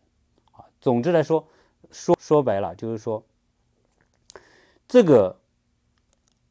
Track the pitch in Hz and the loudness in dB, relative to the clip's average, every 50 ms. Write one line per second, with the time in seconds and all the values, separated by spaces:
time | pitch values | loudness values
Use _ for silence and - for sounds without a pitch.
0 | _ _ _ _ _ _ _ _ _ _ _ - - _ _ _ - 139 120 120 | _ _ _ _ _ _ _ _ _ _ _ -20 -20 _ _ _ -4 -2 -2 -2
1 | 120 175 175 160 147 - 160 156 - _ _ _ _ _ _ _ - _ - - | -2 0 -2 -2 0 -2 -4 -4 -6 _ _ _ _ _ _ _ -20 _ -20 -8
2 | - - 175 - - - 156 147 135 123 101 98 101 87 85 - 117 113 113 107 | -2 -2 -2 -2 0 0 0 0 0 0 -2 -4 -6 -8 -10 -12 -12 -10 -10 -10
3 | - 117 110 107 - _ _ _ _ _ _ _ _ _ _ _ _ _ _ _ | -10 -10 -10 -10 -12 _ _ _ _ _ _ _ _ _ _ _ _ _ _ _
4 | _ _ _ _ _ - - - - _ _ _ _ _ _ _ _ - - 247 | _ _ _ _ _ -20 -20 -20 -20 _ _ _ _ _ _ _ _ 2 2 4
5 | 214 165 139 113 95 92 - - _ _ _ _ _ _ _ _ _ _ _ _ | 4 6 4 4 4 0 -4 -12 _ _ _ _ _ _ _ _ _ _ _ _
6 | _ _ _ _ _ _ _ _ _ _ | _ _ _ _ _ _ _ _ _ _